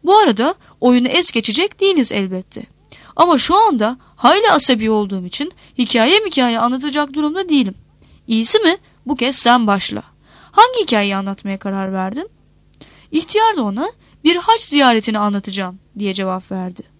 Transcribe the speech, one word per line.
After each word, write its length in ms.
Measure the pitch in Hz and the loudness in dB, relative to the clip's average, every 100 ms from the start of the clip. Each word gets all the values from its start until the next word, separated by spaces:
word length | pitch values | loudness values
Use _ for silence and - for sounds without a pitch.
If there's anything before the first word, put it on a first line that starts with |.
Bu 140 | 330 415 | 4 4
arada 380 | 381 208 262 392 _ _ | 4 2 -2 -4 _ _
oyunu 260 | 247 247 247 | 2 2 2
es 240 | 349 349 | 0 0
geçecek 480 | 233 214 220 403 - | -2 -2 -2 -2 0
değiliz 320 | 392 349 240 | 0 2 0
elbette. 520 | 208 190 185 - - - _ _ - - - | -2 -4 -8 -10 -16 -18 _ _ -20 -16 0
Ama 220 | 349 285 | 2 4
şu 180 | - 370 | 2 2
anda 420 | 453 262 208 254 _ _ | 2 2 -2 -4 _ _
hayli 360 | 240 370 440 | 4 4 4
asabi 380 | 320 - 247 220 | 2 2 0 0
olduğum 360 | 214 202 190 180 | -2 -2 -6 -8
için 260 | - 302 - - - | -8 -8 -10 -16 -6
hikaye 420 | 240 233 233 403 | -2 2 4 4
mikaye 400 | 427 277 247 226 | 2 0 0 0
anlatacak 540 | 233 254 285 277 294 | -2 -2 -4 -4 -4
durumda 360 | 277 302 349 370 | -4 -4 -4 0
değilim. 260 | 294 202 - _ _ _ _ - | 0 0 -6 _ _ _ _ -4
İyisi 320 | 226 226 440 | -2 0 2
mi? 180 | 381 370 _ _ - | 2 0 _ _ -8
Bu 100 | 277 | -4
kez 200 | 247 269 | -2 0
sen 320 | 233 247 220 | 2 2 2
başla. 360 | 196 - 208 - _ _ _ - | 0 -2 -8 -14 _ _ _ -4
Hangi 280 | - 480 508 | 4 4 4
hikayeyi 340 | 349 214 202 196 | 0 0 0 -4
anlatmaya 420 | 196 196 196 196 | -6 -10 -10 -8
karar 360 | 202 196 190 | -6 -6 -6
verdin?" 360 | 190 190 233 403 _ _ _ _ _ - - _ | -6 -6 -8 -12 _ _ _ _ _ -20 -20 _
İhtiyar 460 | 311 330 427 440 381 | -6 -2 0 2 0
da 60 | |
ona 280 | 214 196 359 - _ _ | -4 -4 -6 -8 _ _
"Bir 120 | 311 339 | 0 0
haç 260 | 403 453 | 0 0
ziyaretini 580 | - 285 262 226 220 214 | 0 2 4 2 0 -2
anlatacağım." 600 | 208 202 196 190 185 185 _ - | -2 -2 -6 -8 -8 -12 _ -8
diye 140 | 202 | -6
cevap 380 | 190 190 185 185 | -4 -4 -6 -8
verdi. 300 | 190 185 180 - | -10 -10 -12 -20